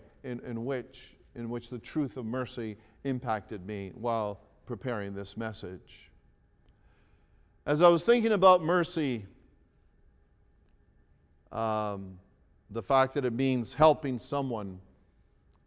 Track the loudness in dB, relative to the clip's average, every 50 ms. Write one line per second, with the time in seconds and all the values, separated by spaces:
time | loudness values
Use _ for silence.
0 | -12 -18 -20 -14 -12 -10 -10 -10 -8 -8 -8 -6 -4 -4 -4 -6 -8 -10 -16 -20
1 | -20 -20 -20 -20 -20 _ -14 -10 -8 -8 -8 -8 -8 -10 -12 -12 -10 -6 -4 -2
2 | -2 -2 -4 -8 -6 -4 -4 -4 -6 -6 -6 -8 -8 -8 -8 -12 -16 -20 _ _
3 | -6 -6 -4 -4 -2 -2 -4 -4 -4 -8 -10 -10 -8 -8 -8 -8 -8 -10 -8 -6
4 | -4 -2 -2 -2 -2 -4 -6 -10 -14 -20 _ _ -12 -12 -10 -8 -6 -4 -4 -4
5 | -4 -6 -6 -8 -8 -10 -8 -8 -8 -8 -8 -10 -12 -12 -12 -14 -16 -20 -20 -20
6 | -20 -20 _ _ _ _ _ _ _ _ _ _ _ _ _ _ _ -20 _ _
7 | _ _ _ _ _ _ _ _ _ _ _ _ -2 0 4 6 8 8 8 6
8 | 6 4 4 6 4 2 4 8 8 8 8 8 6 2 2 2 2 0 -2 -2
9 | -2 -2 -2 -4 -6 -12 -20 -20 -20 _ _ _ _ _ _ _ _ _ _ _
10 | _ -20 _ _ _ _ _ _ _ _ _ _ _ _ _ _ _ _ _ _
11 | _ _ _ _ _ _ _ _ _ -10 -6 -4 -2 -2 -2 -2 -2 -4 -4 -8
12 | -10 -12 -14 -18 -20 _ _ _ _ _ _ _ _ -10 -8 -6 -2 2 4 4
13 | 4 4 2 -2 -2 0 0 0 0 2 2 0 -2 -2 2 6 6 6 6 4
14 | 0 -6 -6 -6 -6 -6 -4 -4 -4 -4 -6 -6 -8 -8 -10 -12 -16 -20 -20 _
15 | _ _ _ _ _ _ _ _ _ _ _ _ _